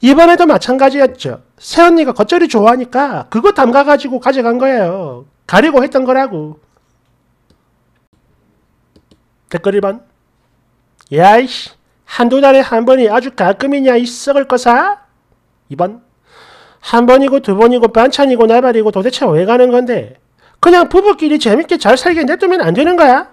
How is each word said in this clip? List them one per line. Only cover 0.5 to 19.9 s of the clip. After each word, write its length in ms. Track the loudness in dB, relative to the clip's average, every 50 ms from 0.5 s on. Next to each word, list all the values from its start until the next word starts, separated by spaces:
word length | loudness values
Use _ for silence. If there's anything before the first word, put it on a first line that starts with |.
| 2 0 0 -2 -2 0 0 0 2 0 0 -2 -2 -6 -12 -12 -12 -14 _ _ _
새언니가 540 | _ -14 -4 0 2 4 4 4 2 0 -2 -2
겉절이 340 | -4 -2 0 0 0 0
좋아하니까 800 | 0 0 2 2 2 2 0 -2 -6 -4 -4 -4 -4 -4 -8 -8 -6
그거 220 | -4 -2 0 0 0
담가가지고 680 | 0 0 0 2 0 2 2 0 0 -2 -4 -8 -6
가져간 400 | -4 -4 -2 -2 -2 -2 -2 -2
거예요. 640 | -2 -2 -2 -2 -2 -4 -4 -8 -10 -12 -14 -16 -20 _ _ _ _
가려고 340 | -2 0 0 2 2 2 0 0
했던 220 | 0 -2 -2 0
거라고. 540 | 0 0 -2 -2 -4 -6 -10 -12 -12 -16 _ _ _ _ _ _ _ _ _ _ _ _ _ _ _ _ _ _ _ _ _ _ _ _ _ _ _ _ _ _ _ _ _ _ _ _ _ _ _ _ _ _ _ _ _ _ _ _ _ _ _ _ _ _ _ _ _ _ -12
댓글 260 | -10 -6 -4 -4 -2
일 60 | -2
번. 200 | -4 -4 -6 -10 _ _ _ _ _ _ _ _ _ _ _ _ _ _ _ _ _ _ _ _ _ -6
"야이씨, 600 | -2 2 4 4 4 4 0 -2 -8 -14 -16 -18 _ _ _ _ _ _ _
한두 360 | -10 -4 -2 -2 0 0 2
달에 180 | 4 4 4 4
한 260 | 2 0 -2 -2 0
번이 240 | 2 2 2 2 0
아주 220 | 0 -2 -4 -6
가끔이냐, 640 | -6 -4 -2 -2 -2 -2 -4 -4 -2 -2 0 0 0
이 80 | 0 -2
썩을 420 | -4 -10 -10 -4 -2 -2 -2 -2
거사?" 520 | -2 -4 -2 0 0 0 0 0 -4 -6 -8 _ _ _ _ _ _ _ _ _ _ _ _ _ -12
이 60 | -8
번. 260 | -6 -6 -6 -8 -12 _ _ _ _ _ _ _ -20 -20 _ -20 _ _ _ _ _
"한 260 | -10 -4 -2 0 2
번이고 340 | 4 4 4 4 2 0 -2
두 140 | -2 -2 0
번이고 320 | 2 2 2 2 2 0 0
반찬이고 560 | 2 2 0 0 0 0 0 0 2 2 2
나발이고 460 | 2 2 2 2 0 0 0 -2 -2
도대체 340 | -2 -4 -4 -4 -4 -4 -2
왜 180 | -2 0 0 0
가는 260 | 0 2 2 2 2
건데? 440 | 2 -2 -2 -2